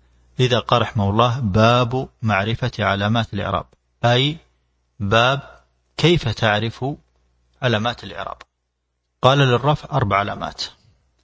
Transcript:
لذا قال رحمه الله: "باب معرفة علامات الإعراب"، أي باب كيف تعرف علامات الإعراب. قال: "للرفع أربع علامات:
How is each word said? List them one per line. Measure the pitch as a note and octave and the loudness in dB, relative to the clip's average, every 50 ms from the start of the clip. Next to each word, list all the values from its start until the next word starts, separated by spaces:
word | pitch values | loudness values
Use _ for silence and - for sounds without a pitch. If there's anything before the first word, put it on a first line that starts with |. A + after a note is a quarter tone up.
| _ _ _ _ _ _ _ - | _ _ _ _ _ _ _ -2
لذا | B2+ B2 B2 - | 0 2 2 0
قال | - - B2 A#2+ | 0 2 2 2
رحمه | A2 - - G#2+ G2+ G2 | 2 0 -2 0 0 0
الله: | G2+ A2 A#2+ B2 A#2 B2+ | 2 2 2 2 0 -2
"باب | A#2+ G2+ F2+ G#2+ A2 A#2 A#2+ B2 B2+ A#2 B2+ C3 C#3 - _ - | -4 0 2 4 4 6 4 4 2 0 -2 -4 -6 -6 _ -6
معرفة | - A2 G#2 F#2+ G2+ A2 - - C3 A#2 - - | -2 -2 0 0 0 -2 -4 -4 -4 -6 -4 -2
علامات | G2+ G2 G2 G2+ G2+ G#2+ A#2 A#2 A2 - - | 0 0 0 0 0 0 0 0 -2 -4 -6
الإعراب"، | G2 G2 F#2 G2 E2 - _ _ _ _ _ _ - - | -6 -6 -4 -4 -4 -6 _ _ _ _ _ _ -2 0
أي | A#2+ A#2+ B2+ C3+ D3 D#3+ E3 _ _ _ _ _ _ _ _ _ _ _ - | 2 2 2 2 0 -2 -6 _ _ _ _ _ _ _ _ _ _ _ -8
باب | G2+ G2 G#2 A2+ A#2+ B2+ C#3 C#3+ - - - - _ _ _ _ _ _ _ - | -4 0 2 4 4 2 0 -2 -6 -12 -20 -20 _ _ _ _ _ _ _ 0
كيف | - D#3+ F3 D#3+ - A#2 | 2 2 2 2 0 -4
تعرف | G#2 - A#2 A2 G#2 G#2 A2 A#2 - - B2+ C3+ D3+ - _ _ _ _ _ _ _ _ _ _ _ - | -6 -2 0 0 0 0 -2 -4 -8 -6 -8 -8 -8 -10 _ _ _ _ _ _ _ _ _ _ _ -4
علامات | C#3 B2 A2+ G#2 A2 A#2+ A2+ - - | -2 -2 0 0 -2 -4 -6 -8 -14
الإعراب. | G2 E2+ F#2 F#2 - - - - _ _ _ _ _ _ _ _ _ _ _ _ _ _ _ | -16 -12 -12 -10 -12 -12 -14 -18 _ _ _ _ _ _ _ _ _ _ _ _ _ _ _
قال: | - B2+ C3+ C#3+ | 2 4 4 4
"للرفع | C#3 C3 B2 A2+ A#2 D3 D3 - - - D3+ C#3 | 4 4 2 2 2 0 -2 -2 -4 -6 -4 -2
أربع | A#2 G2+ G2 G2 | 0 2 0 0
علامات: | G2+ G#2 G2+ - E2 D#2 - - - - - _ _ _ _ _ _ _ _ _ | 0 -2 -6 -8 -10 -10 -10 -10 -14 -14 -14 _ _ _ _ _ _ _ _ _